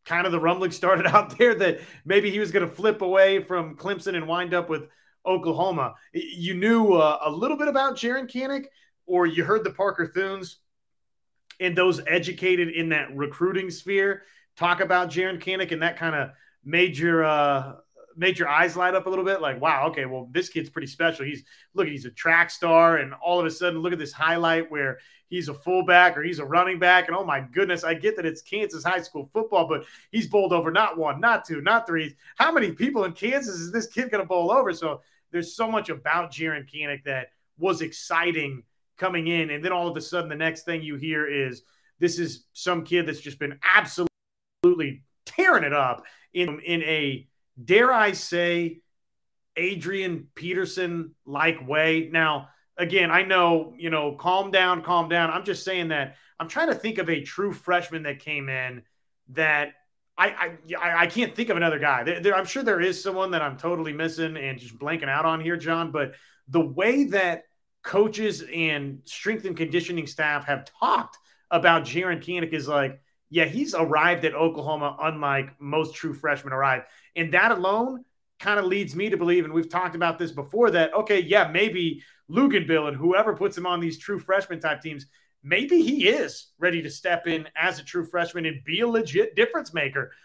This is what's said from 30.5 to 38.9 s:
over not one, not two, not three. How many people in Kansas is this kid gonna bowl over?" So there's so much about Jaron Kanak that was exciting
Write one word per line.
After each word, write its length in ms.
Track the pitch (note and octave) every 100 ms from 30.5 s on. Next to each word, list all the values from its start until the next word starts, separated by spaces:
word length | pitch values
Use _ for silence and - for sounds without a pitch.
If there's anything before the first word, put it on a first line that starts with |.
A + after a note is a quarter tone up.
over 200 | F3 E3
not 260 | F3+ G#3+ E3
one, 220 | D3+ C#3+
not 260 | A3+ A3 -
two, 160 | D#3+
not 240 | F3 A3+ A3+
three. 300 | E3 D3+ - - -
How 140 | C#4+
many 200 | D#4+ G3+
people 320 | - B3+ C4
in 100 | F#3
Kansas 460 | E3+ A3 C4+ A#3+ F3+
is 120 | E3+
this 140 | A3 -
kid 240 | - B3+
gonna 160 | G#3 F3+
bowl 260 | F3+ F3
over?" 220 | B3 G#3+
So 280 | E3 D#3+ C#3 _ _ _
there's 260 | F3 E3+ -
so 140 | A3+
much 200 | A3 F#3
about 420 | C#3+ D3+ E3 E3
Jaron 360 | C3 D#3+ D3+ C#3+
Kanak 360 | D3+ D3 C#3
that 300 | C#3+ C3+ B2+ _ _ _
was 220 | F#3 E3
exciting 840 | D#3+ - - E3 F3 D#3+ C#3+ C3+ - _ _